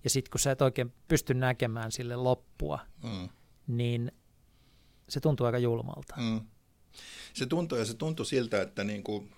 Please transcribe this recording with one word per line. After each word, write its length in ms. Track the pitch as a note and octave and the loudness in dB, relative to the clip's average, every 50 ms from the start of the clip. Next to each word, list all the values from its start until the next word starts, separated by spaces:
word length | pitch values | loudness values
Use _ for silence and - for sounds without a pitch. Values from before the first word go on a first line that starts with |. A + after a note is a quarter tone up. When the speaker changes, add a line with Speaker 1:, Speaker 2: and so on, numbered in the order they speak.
| _ | _
Speaker 1:
Ja 60 | B2+ | 2
sit 180 | - C3+ B2+ - | 0 0 0 -2
kun 120 | - C3 | -2 0
sä 100 | - C#3 | 2 2
et 120 | C3+ - | 4 4
oikein 300 | C#3 C3 B2+ - B2 A#2+ - - - - | 4 4 4 2 -2 -2 -4 -16 0 2
pysty 260 | E3 D3+ - - C3+ | 2 2 4 2 0
näkemään 580 | B2 C3 B2+ B2+ - C3+ A#2 A2+ A#2 A2+ A2 | 2 2 2 2 2 0 -2 0 -4 -4 -6
sille 240 | - - B2 A#2+ A#2+ | -6 -6 -6 -6 -4
loppua, 600 | B2 B2+ B2 B2+ - - - - - - D2 D2 - - - - - | 0 4 2 2 2 0 -20 -8 -6 -4 -2 -2 -4 -6 -12 -16 -12
Speaker 2:
Mm. 260 | - A#2 G#2+ F#2+ F2+ F2+ - _ - _ - - - | -8 -8 -6 -6 -8 -10 -12 _ -20 _ -20 -12 -6
Speaker 1:
niin 460 | - A#2+ A#2+ A#2+ A#2+ A#2+ A#2 A#2 C3 - _ _ _ _ _ - _ _ _ - - - - _ - _ _ _ - | -4 0 0 2 0 0 0 -2 -4 -8 _ _ _ _ _ -20 _ _ _ -20 -20 -20 -20 _ -20 _ _ _ -8
se 120 | - C#3+ | -6 2
tuntuu 260 | - D#3 D3 A2+ B2+ | 2 2 4 4 2
aika 120 | A#2+ A2+ B2 | 2 4 4
julmalta. 560 | B2 A#2+ A#2 A#2 A#2 B2+ - - C3 - - | 2 2 2 0 -2 -6 -8 -10 -12 -12 -8
Speaker 2:
Mm. 240 | - A#2+ A2+ A2 A2 A2+ A2 - _ _ _ _ _ - _ - - - - - - - - - | -4 -2 0 0 -2 -2 -8 -18 _ _ _ _ _ -20 _ -20 -20 -18 -18 -16 -16 -18 -14 -6
Se 120 | - C3 | -6 -2
tuntuu, 320 | B2+ D#3+ E3+ F3+ D#3+ D#3+ A#2+ | 0 0 0 0 0 0 0
ja 60 | A2+ | 0
se 100 | G#2+ A2 | -2 -2
tuntui 320 | - D#3 D#3 D#3+ - D3+ | -4 -2 -4 -2 -2 -2
siltä, 360 | - - C3 A#2+ A#2 - G2+ | 0 0 0 0 2 0 0
että 220 | F#2 F#2+ - - G2+ | 0 -2 -4 -4 -4
niinku 400 | G#2 G#2 G2+ G2 - G#2 G2+ G2+ - - | -2 -4 -4 -4 -4 -4 -4 -6 -10 -18